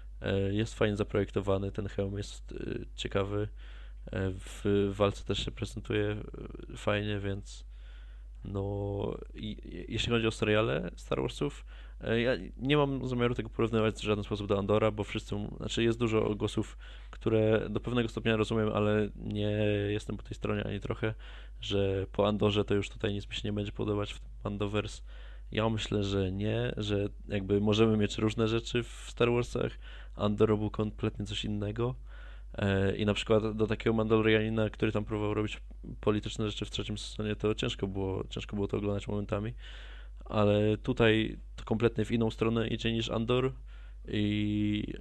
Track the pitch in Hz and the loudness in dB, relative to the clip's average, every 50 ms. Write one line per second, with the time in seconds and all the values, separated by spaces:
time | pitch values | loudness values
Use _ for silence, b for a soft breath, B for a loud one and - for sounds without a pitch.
0 | B B - - - 98 98 98 98 98 101 104 110 110 - - 113 107 104 101 | B B -12 -6 -4 0 0 2 2 2 2 0 0 0 0 2 2 2 2 2
1 | 104 - - 104 98 - - 107 98 101 95 95 98 98 95 - 101 95 - - | 0 0 2 0 0 2 0 -2 0 2 2 2 0 -2 -4 -4 -6 -6 -2 -2
2 | 98 98 101 101 104 - - - - - - - - - - - - - - - | -2 -2 -2 -6 -6 -8 -10 -14 -12 -12 -10 -8 -6 -4 -4 -6 -6 -8 -10 -8
3 | - 98 - 98 98 101 104 104 104 107 - B B B B B B B B B | -6 -2 0 0 0 0 0 -2 -2 -2 -6 B B B B B B B B B
4 | - - - 95 95 95 92 98 - - - - - 104 101 101 101 98 98 101 | -10 -6 -4 -2 -2 -2 -2 -4 -10 -12 -10 -2 0 4 4 4 4 2 4 4
5 | 101 101 101 - - - 101 - - - - - - - - 107 - - 107 107 | 4 4 2 0 -4 -4 -2 -2 -2 -4 -4 -6 -8 -6 -6 -8 -6 -2 0 0
6 | 104 104 107 107 - - - - 110 110 - - - - - 117 - 107 104 104 | 0 0 -2 -4 -8 -10 -12 -12 -12 -12 -12 -12 -14 -12 -10 -4 -2 0 0 0
7 | 104 104 104 101 98 101 98 101 - - - - - b b b b b b b | 0 -2 -2 -2 -2 -4 -4 -4 -8 -12 -14 -14 -16 b b b b b b b
8 | b b b b b b b - - 104 98 98 98 101 101 101 101 101 101 101 | b b b b b b b -12 -10 -6 -4 -4 -2 -2 -2 -4 -2 -2 -2 -2
9 | 98 - - - - - - - 107 107 104 - - - - - - - 107 110 | -2 -4 -4 -6 -10 -12 -10 -8 -8 -8 -8 -8 -10 -12 -10 -10 -8 -4 -2 0
10 | - - 120 117 113 113 110 - 113 107 107 107 110 117 135 151 180 175 - - | 2 2 2 4 4 2 2 2 4 4 6 4 4 4 2 0 -2 -4 -8 -8
11 | - - - - 131 127 - - 143 143 - - - B B B B B B B | -4 -2 0 0 0 0 0 -2 -2 -2 -4 -6 -14 B B B B B B B
12 | - - 113 117 117 123 127 85 90 - - - 117 131 147 151 143 139 135 131 | -2 0 2 2 4 2 2 0 -2 -8 -8 -2 2 6 6 6 6 4 2 0
13 | 123 131 127 120 120 120 120 120 110 - - - 113 110 113 110 107 110 110 - | -2 -2 2 4 4 2 2 2 -2 -4 0 0 2 4 4 4 4 4 2 0
14 | - 107 107 104 101 - 110 101 104 98 101 101 101 98 104 107 110 110 104 107 | 2 2 2 2 2 -2 -2 -2 0 2 2 2 4 4 4 6 6 4 2 0
15 | 101 - - 110 - - 107 101 104 - - - - - - - 117 117 113 113 | -4 -2 -4 -6 -4 -4 -4 -4 -4 -4 -6 -6 -6 -2 2 4 4 4 4 4
16 | 120 113 110 110 107 107 107 101 107 104 - - 107 - - B B B B B | 2 4 4 4 4 4 2 0 0 0 0 0 -2 -2 -4 B B B B B
17 | B B - - - 113 110 110 110 110 110 107 104 - 104 107 - 113 120 123 | B B -10 -2 0 4 4 6 6 6 6 4 4 2 -4 -4 -2 0 0 0
18 | 117 113 - 117 113 113 113 110 107 - 113 113 107 107 107 104 104 107 107 107 | 0 0 0 -2 2 2 4 4 4 2 2 2 2 2 2 2 2 4 4 2
19 | 107 101 - - 110 110 104 104 104 104 104 107 107 104 104 101 101 101 104 107 | 2 0 -4 -6 -6 -4 -2 -2 0 0 2 2 2 2 2 2 0 0 -2 -4
20 | - - 107 101 - - 107 - - 107 104 104 101 104 104 101 - - 104 - | -4 -6 -8 -8 -8 -10 -10 -6 -4 -2 -2 -2 -2 -2 -4 -4 -4 -4 -4 -2
21 | - 110 110 B B B B B B B B - - 104 101 98 98 98 95 98 | -2 -4 -4 B B B B B B B B -10 -6 -2 2 2 2 2 2 0
22 | 95 - - - 101 104 104 101 104 104 101 104 101 - 104 101 98 - - - | -2 -2 2 2 4 4 4 4 4 4 4 4 2 4 2 0 0 -2 -6 -4
23 | - 104 101 101 101 - - - - 107 104 104 104 101 - - 107 104 104 104 | -2 -2 -2 -2 -6 -6 -8 -6 -4 -2 -2 -2 -2 -4 -4 -4 -2 0 0 0
24 | 104 - - - - - - - - 104 101 101 104 101 104 107 104 104 - - | -2 -4 -6 -10 -12 -14 -12 -8 -6 -4 -2 -2 -2 0 0 0 -2 -2 -6 -10
25 | B B B B B B B B B B - 107 107 113 113 107 101 - 104 104 | B B B B B B B B B B 0 0 2 2 2 0 -2 0 0 0
26 | 101 98 98 98 95 92 92 98 104 110 107 117 120 123 - - 107 104 104 101 | 2 2 2 2 0 0 0 -2 -2 0 0 0 0 -2 -2 -2 -2 0 0 0
27 | 101 107 - - - - 101 104 95 95 101 101 101 107 104 107 113 113 110 107 | 0 -2 -4 -8 -8 -4 -4 -2 2 4 4 4 6 6 6 6 6 6 6 4
28 | 104 101 - - 110 107 101 117 113 110 113 117 113 - - 120 117 - - - | 4 2 2 2 2 2 2 2 2 2 2 0 -2 0 -2 -2 -2 -2 -8 -14
29 | - - - - 120 120 120 120 123 - - 120 - - - - B B B B | -12 -8 -2 2 2 4 4 2 0 0 0 -2 -2 -2 -2 -6 B B B B
30 | B B B - 101 104 104 104 110 107 107 104 107 104 - - 107 107 - - | B B B -2 0 0 4 4 6 6 6 4 2 -2 0 0 -2 -2 -2 -2
31 | - 110 - - 110 101 104 - - 113 104 104 101 104 107 117 120 123 127 - | -2 -2 -2 -2 -6 -6 -4 -4 -2 -2 -2 -2 -2 -4 -2 0 -2 -2 -2 -4
32 | B B B B B B B B B B - - 101 98 98 98 98 98 107 - | B B B B B B B B B B -6 -2 0 2 4 4 4 2 2 2
33 | 107 104 101 - - - 110 107 104 110 107 110 110 104 110 - - 117 113 113 | 2 2 2 2 2 4 4 4 4 2 0 2 2 2 2 0 2 2 2 4
34 | 110 110 113 110 107 110 110 110 107 110 110 113 110 107 - - - 110 107 107 | 4 4 4 6 6 6 6 6 4 2 2 2 2 0 0 0 0 0 2 0
35 | 104 - 110 104 107 104 107 107 107 104 - - - - - - - - 120 - | -2 -2 -2 0 0 0 0 0 0 -2 -4 -6 -12 -14 -14 -14 -12 -12 -10 -4
36 | - - 107 107 - 107 - - 110 107 104 - 104 - - - 104 - 104 104 | 0 2 2 2 0 -4 -4 -2 -2 -2 -2 -4 -6 -6 -6 -6 -4 -4 -6 -6
37 | - - - - 107 107 104 - - 107 110 - - 123 - - - 98 95 98 | -8 -10 -8 -6 -4 -4 -2 0 2 0 2 2 0 -2 -2 -2 -4 -4 -2 -2
38 | 95 95 95 101 104 - - 113 110 - - 104 101 98 - 104 101 101 101 101 | -2 -2 -2 -2 -4 -6 -6 -8 -6 -4 -2 -2 -2 0 0 0 0 0 -2 -2
39 | - - 104 104 104 - 107 104 104 113 123 B B B B B B B B B | -2 -2 -2 -2 -2 -2 -2 -2 -2 -4 -6 B B B B B B B B B
40 | B B B B - - - 110 104 104 104 104 104 107 107 107 - - 127 - | B B B B -10 -2 2 4 6 6 6 6 6 4 4 2 0 0 2 6
41 | 120 113 107 110 110 - - - - - - - - - 117 107 117 113 - - | 6 6 6 6 4 0 -2 -8 -12 -14 -14 -10 -4 -2 0 4 4 2 4 2
42 | 107 - 113 117 113 110 113 - 113 113 113 113 110 113 113 110 - 113 113 113 | 0 2 2 2 2 2 2 2 0 2 2 2 0 0 -2 -2 -2 0 0 0
43 | 110 113 - 113 113 113 123 127 127 131 131 - b b b b b b b b | 0 0 0 0 2 2 2 2 2 0 -2 -4 b b b b b b b b
44 | - - 110 107 104 104 104 104 104 104 104 104 104 104 104 104 - - - - | -8 -4 0 0 2 2 2 2 2 2 2 2 2 2 2 0 -2 -4 -6 -8